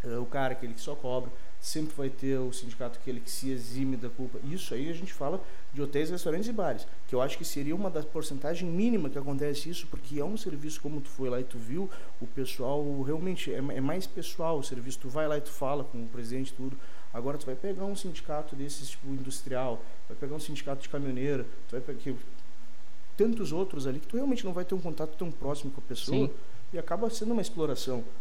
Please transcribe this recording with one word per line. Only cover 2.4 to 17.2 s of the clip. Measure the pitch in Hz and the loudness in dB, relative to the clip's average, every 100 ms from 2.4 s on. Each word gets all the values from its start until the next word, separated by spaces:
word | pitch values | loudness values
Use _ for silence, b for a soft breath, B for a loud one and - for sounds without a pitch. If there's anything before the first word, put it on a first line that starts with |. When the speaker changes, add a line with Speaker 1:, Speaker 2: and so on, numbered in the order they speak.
| 127 | 0
Speaker 1:
sindicato, | 120 - - 120 - | 0 -2 0 0 0
aquele | 135 120 | 0 0
que | - | 0
se | - 135 | 0 0
exime | 131 113 127 135 | 0 0 0 0
da | 127 120 | 0 0
culpa. | 127 127 117 127 | 0 0 0 0
Isso | 180 - | 0 0
aí | 117 151 | 0 0
a | |
gente | 165 180 | 0 0
fala | - 143 190 B B B | 0 0 0 B B B
de | 139 | 0
hotéis, | 139 135 160 | 0 0 0
restaurantes | 180 175 160 214 | 0 0 0 0
e | |
bares, | 220 170 113 - B - | 0 0 0 0 B 0
que | |
eu | 123 | 0
acho | 135 - | 0 0
que | |
seria | 165 - 143 175 | 0 0 0 0
uma | 202 | 0
das | 156 147 | 0 0
porcentagem | 160 - 135 143 170 180 | 0 0 0 0 0 0
mínima | 170 226 220 143 | 2 2 2 0
que | 139 | 0
acontece | 139 139 147 139 156 | 0 0 0 0 0
isso, | 175 - | 0 0
porque | - - 147 | 0 0 0
é | |
um | 151 214 | 0 0
serviço, | 185 147 151 151 | 0 0 0 0
como | 147 151 | 0 0
tu | 139 | 0
foi | - 131 | 0 0
lá | 123 | 0
e | |
tu | 127 123 | 0 0
viu, | 113 156 190 B B - | 0 0 0 B B 0
o | 117 | 0
pessoal | - 127 - 127 143 147 139 | 0 0 0 0 0 0 0
realmente | 135 160 185 180 156 | 0 0 0 0 0
é, | 131 | 0
é | 139 139 | 0 0
mais | 135 175 - | 0 0 0
pessoal | 180 - - 165 156 | 0 0 0 0 0
o | |
serviço, | 131 123 127 131 | 0 -2 -2 -2
tu | 131 | 0
vai | 139 151 | 0 0
lá | 151 | 0
e | |
tu | 143 | 0
fala | - 135 147 | 0 0 0
com | 127 120 | 0 0
o | 113 | 0
presidente | 117 113 127 131 | 0 0 0 0
e | |
tudo. | - 131 131 B B B | 0 0 0 B B B
Agora | 117 | 0